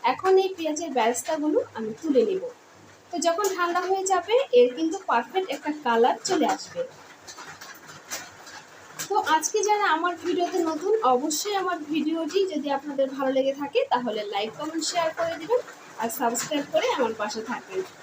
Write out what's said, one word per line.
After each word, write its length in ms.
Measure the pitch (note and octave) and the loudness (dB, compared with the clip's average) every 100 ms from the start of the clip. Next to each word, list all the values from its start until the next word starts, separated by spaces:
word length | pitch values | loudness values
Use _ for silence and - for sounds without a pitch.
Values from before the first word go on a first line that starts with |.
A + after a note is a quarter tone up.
এখন 300 | A3+ C4+ F#4+ F#4+ | 0 0 4 6
এই 120 | F#4+ | 4
পেঁয়াজের 360 | - D#4+ D4+ E4 | -2 -4 -4 -2
বেরেস্তাগুলো 680 | C4 A3+ B3 - D#4+ D4+ G4+ C#5 | 2 2 0 -2 0 2 2 0
আমি 160 | A4+ A4 | -6 -8
তুলে 280 | - D#4+ C4 | -6 2 4
নিব। 180 | G#3 F#3+ - - - - - - - | 4 0 -6 -12 -20 -20 -20 -20 -10
তো 80 | F4 | -2
যখন 280 | E4 E4+ G4 | 0 2 0
ঠান্ডা 280 | F#4 F4 F4 | 0 0 0
হয়ে 240 | F#4 F#4+ F#4+ | 0 0 2
যাবে, 280 | F4+ F4 A#4+ C5+ | 0 4 2 6
এর 160 | B3 B3 | 6 6
কিন্তু 220 | B3+ D#4+ F#4+ - | 4 -2 -2 0
পারফেক্ট 420 | A#3+ B3 F#4+ F#4+ | 0 2 -2 -2
একটা 200 | D4 D4+ D4+ | -4 -6 -4
কালার 340 | B3 A3+ B3 - | 0 4 4 2
চলে 220 | - F4 A3+ | 0 2 2
আসবে। 340 | - - C5 B4+ - - - - - - - - - - - - - - - - - - - - - - | 0 -4 -8 -8 -10 -20 -20 -20 -18 -18 -16 -18 -18 -18 -20 -12 -12 -12 -18 -18 -18 -18 -20 -18 -12 -2
তো 60 | G4+ - | 0 4
আজকে 300 | D#4 D#4 G#4+ | 2 2 0
যারা 240 | G4 G#4 G4 | 2 2 4
আমার 260 | D#4+ F4 E4+ | 2 0 -2
ভিডিওতে 420 | E4+ F4+ F4 F#4 | -2 0 0 0
নতুন, 320 | E4 D#4+ F#4 A4 | 0 0 2 2
অবশ্যই 520 | B3+ B3 D4+ D4+ G#4 G4 | 4 2 0 -2 -2 -2
আমার 220 | F#4 E4+ D4 | 0 -2 -2
ভিডিওটি 480 | D#4 D4 E4 D#4+ F#4 F#4+ | 0 0 -2 0 0 0
যদি 220 | D4 C#4 | 0 -2
আপনাদের 360 | C#4 D4 C4+ C4+ | -2 -4 -2 -2
ভালো 220 | C4+ C4+ | 0 0
লেগে 220 | C4 C4 | 2 2
থাকে 260 | C#4 C#4+ A#4 C5 | 0 -2 -2 2
তাহলে 300 | B3 B3 G#3+ G#3 | 0 0 -4 -4
লাইক, 180 | G3+ A3 | -4 -4
কমেন্ট, 300 | - D#4 D#4+ | -4 -6 -4
শেয়ার 240 | D#4 E4+ D#4+ - | -2 0 -2 -2
করে 180 | E4 E4 | -4 -4
দিবেন 220 | D#4+ B4 - - - - | 0 0 0 -14 -18 -6
আর 100 | A3+ | -6
সাবস্ক্রাইব 540 | - A#3 A#3+ - D4+ C#4+ | 0 -2 0 -2 -2 0
করে 140 | D#5 A#4+ | 0 2
আমার 200 | - A#3 | 0 0
পাশে 260 | A3 G#3+ A3 | 0 -4 -6
থাকবেন। 380 | A3+ A3+ - F#4 - - | -6 -8 -6 -6 -6 -10